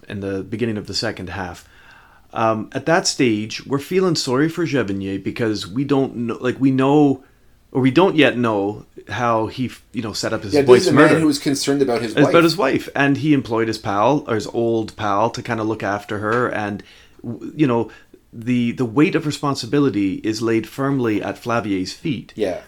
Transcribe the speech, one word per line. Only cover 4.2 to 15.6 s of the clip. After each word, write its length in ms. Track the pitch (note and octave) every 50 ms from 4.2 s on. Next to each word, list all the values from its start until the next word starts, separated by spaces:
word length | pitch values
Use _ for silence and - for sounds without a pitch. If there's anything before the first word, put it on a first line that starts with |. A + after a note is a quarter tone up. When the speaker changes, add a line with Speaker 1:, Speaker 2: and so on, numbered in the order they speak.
| - C3+ B2 C3+ D3+ D#3+
Speaker 1:
for 160 | E3 F3 E3
Jevanier 560 | - C#3 B2+ G#2+ G2 G2 G2 F#2+ F#2+ G2 G2
because 460 | - A2 - - A#2+ A2 G#2 F#2+ G2
we 160 | E2+ G2 C3 C#3+
don't 320 | C3+ C#3 C3+ C3+ - -
know, 220 | A#2 A#2 A#2 A2 -
like, 200 | B2 B2+ - -
we 120 | C3+ C3+
know, 520 | C3 C3 C3 C#3 D3 D3+ D3 C#3 C3 - - _ _ _ _ _ _ _ _ _
or 100 | - C3+
we 100 | B2 C3
don't 240 | B2 E3 F#3+ F#3+ -
yet 220 | - C3+ A#2+ -
know 480 | B2 A#2+ A2+ G#2+ G2+ G2 G#2 A2 A#2+ - _ _ - - -
how 380 | G2+ A#2 B2 A#2+ A#2 A2 A2
he, 180 | G2+ - C3 B2+
f-, 160 | - - - - _ -
you 80 | -
know, 120 | A2 G#2+ F#2+
set 200 | - - G#2+ A2
up 100 | G#2 -
his 100 | G2 D3
Speaker 2:
Yeah, 80 | C#3+
this 80 | C3+ B2
Speaker 1:
wife's 120 | B2 A#2 -
Speaker 2:
is 40 | E3
a 40 | D3
man 140 | C#3 D#3 D#3
Speaker 1:
murder. 100 | D3+ D#3+
Speaker 2:
who 60 | D#3+
was 120 | D3+ C#3 -
concerned 420 | - D3+ C3+ - - C#3+ C#3 C#3+
about 200 | C3+ B2 A#2 A2+
his 120 | A#2 A2 G#2+
Speaker 1:
About 200 | C#3 D3 - E3
Speaker 2:
wife. 100 | E3+ E3
Speaker 1:
his 140 | E3+ D3+
wife, 320 | G3 C3+ - - B2+ - - -
and 220 | B2 C#3 C#3 C#3
he 160 | A#2 C3+ D#3 C#3+
employed 340 | C3 - A2 A#2 A2+ A2+
his 100 | A2+ A2
pal, 460 | - - A2+ G2 G2+ A2 B2 D3+ C#3+ -
or 80 | - A2+
his 120 | G#2 G#2
old 480 | - - A#2+ A#2 A#2 A2+ A2+ G#2+ - -
pal, 320 | - A2 G2+ G2 G2+ A2+ A#2
to 100 | - B2
kinda 220 | - B2+ A#2 A2